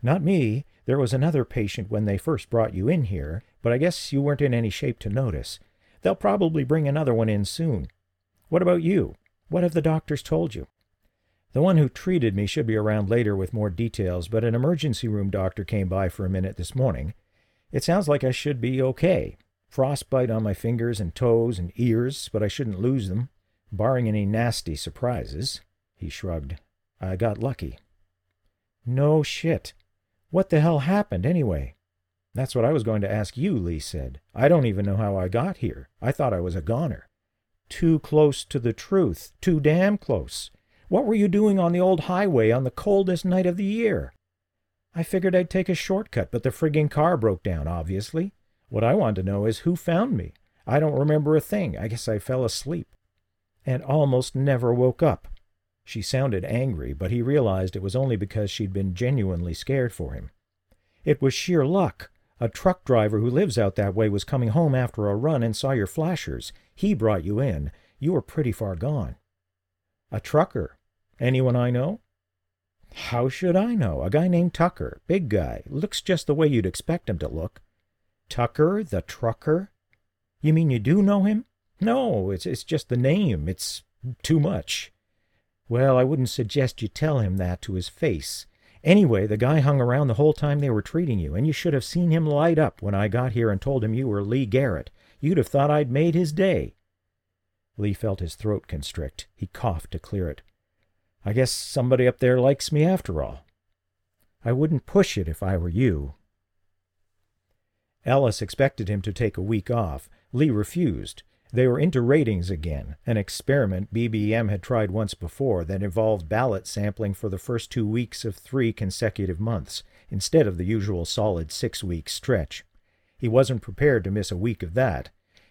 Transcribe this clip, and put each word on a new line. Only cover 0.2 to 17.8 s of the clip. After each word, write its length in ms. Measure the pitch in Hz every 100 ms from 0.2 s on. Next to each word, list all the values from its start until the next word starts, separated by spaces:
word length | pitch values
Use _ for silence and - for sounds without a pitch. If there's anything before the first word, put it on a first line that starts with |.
me. 440 | 156 190 117 120 - _
There 140 | - 139
was 160 | 123
another 300 | 127 156 151 120
patient 440 | 123 104 - 92
when 140 | 107
they 140 | 104 98
first 320 | - 139 -
brought 240 | 117 110
you 140 | 90 110
in 160 | 175
here, 380 | 110 90 71 98 - _
but 100 | 117
I 60 | 123
guess 340 | 170 - -
you 80 | 139
weren't 220 | 143 143
in 100 | 143
any 180 | 120 113
shape 280 | - 135 -
to 80 | 107
notice. 500 | 113 127 73 - - _ _ _ _
They'll 120 | -
probably 480 | - 202 202 170 160
bring 240 | 127 160 143
another 280 | 143 143
one 160 | 113 110
in 160 | 104 101
soon. 420 | - 165 104 64 - _ _ _ _ -
What 100 | 170
about 220 | 180 175
you? 320 | 165 190 92 - _ _ -
What 120 | 170
have 100 | 175
the 80 | 160
doctors 420 | 156 156 - 147
told 320 | - 160 165
you?" 120 | - 64 _ _ _ _ _ _ _ _
"The 100 | 131
one 160 | 175 165
who 100 | 139
treated 460 | - - 180 117
me 100 | 98
should 220 | 101 - 113
be 100 | 110
around 320 | 107 107 98
later 260 | 117 110
with 200 | 98 92
more 160 | 110 107
details, 580 | 87 117 - 95 90 87
but 160 | 110
an 100 | 117
emergency 540 | 117 139 170 151 110 113
room 220 | 104 101
doctor 340 | 98 92 -
came 240 | 95 107 92
by 220 | 92 92
for 160 | - 92
a 40 |
minute 260 | 95 95 -
this 180 | 87
morning. 400 | 131 127 65 76 - _ _ _ _ _
It 120 | 139